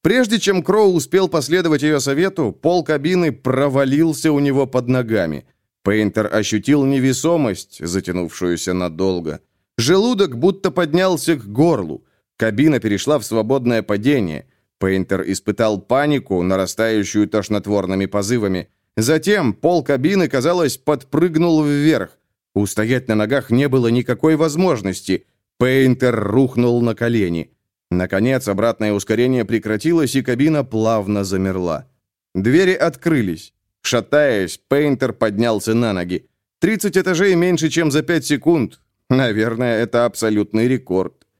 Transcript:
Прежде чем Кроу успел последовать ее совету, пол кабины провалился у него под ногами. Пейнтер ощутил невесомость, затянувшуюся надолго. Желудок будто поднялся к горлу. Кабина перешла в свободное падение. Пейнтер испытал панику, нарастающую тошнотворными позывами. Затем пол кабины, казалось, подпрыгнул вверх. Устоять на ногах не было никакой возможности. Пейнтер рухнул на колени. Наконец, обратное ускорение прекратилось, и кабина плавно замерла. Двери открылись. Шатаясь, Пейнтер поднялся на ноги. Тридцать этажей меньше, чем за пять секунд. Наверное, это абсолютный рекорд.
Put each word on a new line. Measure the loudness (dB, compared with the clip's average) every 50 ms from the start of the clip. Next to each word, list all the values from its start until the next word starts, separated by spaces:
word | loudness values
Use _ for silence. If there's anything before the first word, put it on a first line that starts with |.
Прежде | 0 2 2 2 0 0 0 -2
чем | 0 0 0 0 0
Кроу | 0 2 4 4 4 2
успел | 2 -2 0 0 0 0
последовать | 2 0 -2 -2 0 0 0 2 2 0 2 2
ее | 0 0 0
совету, | 0 -2 0 0 0 -2 -2 -2 -4 -4
пол | -4 _ -2 0 0 0 0
кабины | -2 -4 -2 0 0 0 2 0 0
провалился | -2 -4 _ -2 0 0 0 0 0 0 0 2 2 2 2 0 0 0 0 0
у | 2 2
него | 2 0 0 0 -2
под | 0 -2 -4 0
ногами. | 0 -2 -2 0 0 0 0 0 -2 -4 -8 -12 _ _ _ _ _ _ _ _
Пейнтер | 0 0 2 0 0 0 -2 -2 0 -2
ощутил | -2 -2 -2 -4 -2 0 2 2 2 2
невесомость, | 0 0 2 0 0 0 0 0 0 0 0 0 -2 -4 -6 -10 _ -16 -12 -8
затянувшуюся | -4 -4 -4 -4 -4 -4 -4 -6 -6 -6 -4 -2 -2 -2 -2 -4 -4 -4
надолго. | -4 -4 -6 -4 -2 -2 -2 -2 -2 -6 -8 -10 -10 _ _ _ _ _ _ _
Желудок | -4 0 2 2 2 2 0 0 0 0 -2 -2
будто | 0 0 0 0 0 -4 -2
поднялся | -2 -2 -2 0 0 0 2 2 0 0 0 -2 -2
к | -2 -4 -6
горлу. | 0 2 2 2 2 0 -4 -8 -10 -12 _ _ _ _ _ _ _
Кабина | -2 -2 -2 2 2 2 2 2 2
перешла | 0 -2 -2 -2 0 0 0
в | 0 -2
свободное | -2 -2 -2 0 0 -2 0 0 0 0 0 -2
падение. | -2 -4 0 0 0 0 2 0 -4 -6 -10 -12 _ _ _ _ _ _
Пейнтер | _ -2 0 0 0 -2 -2 -4 -4 -2
испытал | -4 -6 -4 _ -6 -2 0 0 0 0 -4
панику, | -2 _ 0 0 2 0 0 -2 -2 -2 -2 -2 0
нарастающую | 0 0 -2 -2 -4 -2 -2 -2 0 0 -2 -2 0 0 0 0
тошнотворными | 0 0 -4 -2 -2 -4 -4 -2 -2 -2 -2 -2 -2 -2 -2 -4
позывами. | -2 -4 -4 -2 -2 -2 -2 -2 -2 -4 -4 -6 _ _ _ _ _ _
Затем | -2 0 0 0 0 2 0 0 2 0 -2 -2
пол | _ 0 0 0 0 0
кабины, | 0 -2 0 0 0 2 0 0 0
казалось, | 0 0 0 0 0 2 0 -2 -2
подпрыгнул | -4 _ -2 -2 -2 -4 _ 0 0 0 2 2 0 2 2 2 2 2
вверх. | 2 0 2 2 2 2 2 -2 -6 _ _ _ _ _ _ _ _ _
Устоять | -2 -2 -2 -2 -4 0 0 0 -2 0 0
на | 0
ногах | 0 0 0 -2 -2 0 0
не | 0 2 2
было | 2 2 2 2 2
никакой | 0 0 0 -2 -2 0 2 2 4
возможности. | 2 2 0 0 0 2 2 0 0 -2 -6 -6 -6 -2 -2 -2 -2 _ _ _ _ _ _ _
Пейнтер | _ 0 2 4 4 4 4 4 4 2 0 2
рухнул | 0 -2 0 2 2 2 2 2 0 2 2 2 2
на | 0 0 -2
колени. | -2 -2 0 2 0 0 0 -2 -4 -6 _ _ _ _ _ _ _ _ _
Наконец, | -2 -2 -2 -2 0 0 0 2 0 0 -2
обратное | -2 -2 0 0 -2 -2 _ -2 -2 -2
ускорение | -2 -2 -2 0 0 2 0 0 -2 -2
прекратилось, | -2 -2 -4 -2 -2 -4 -2 0 0 2 2 0 0 0
и | -2
кабина | -2 -2 0 2 2 2 2 0 -2
плавно | -4 -2 -2 0 0 0 0 0 -2 -2 -2 -2
замерла. | -2 -2 -2 -2 -2 -2 -4 -4 -4 -4 -6 -8 _ _ _ _ _ _ _ _ _ _
Двери | -2 0 2 4 4 4 4 2
открылись. | 2 0 -2 -2 -2 -2 0 0 2 0 -2 -4 -8 -10 -20 _ _ _ _ _ _
Шатаясь, | -6 -2 -2 -2 0 _ 2 4 4 4 2 0 -2 -4 -6 -12 _
Пейнтер | _ 0 2 2 2 0 0 -2 -4 -2
поднялся | _ -2 -2 0 0 0 0 0 0 0 0 0
на | 0 0 0 -2
ноги. | -4 -4 -4 -6 -6 _ _ _ _ _ _ _ _
Тридцать | 0 0 0 0 -2 0 0
этажей | 0 0 2 0 2 2 2 4
меньше, | 4 2 2 2 0 0 -2
чем | 0 0 0 2
за | 0 0 0
пять | 0 -2 -2 0
секунд. | -2 -2 0 2 2 2 2 0 -4 -6 _ _ _ _ _ _ _
Наверное, | 0 2 2 0 0 0 -2 -2 -2 -2 -2 0 0 0
это | 0 0 0 0 0
абсолютный | 0 0 -2 -2 0 2 0 0 0 0 0 2
рекорд. | 2 0 -2 -2 -2 -2 -2 -2 -2 _ _ _ _ _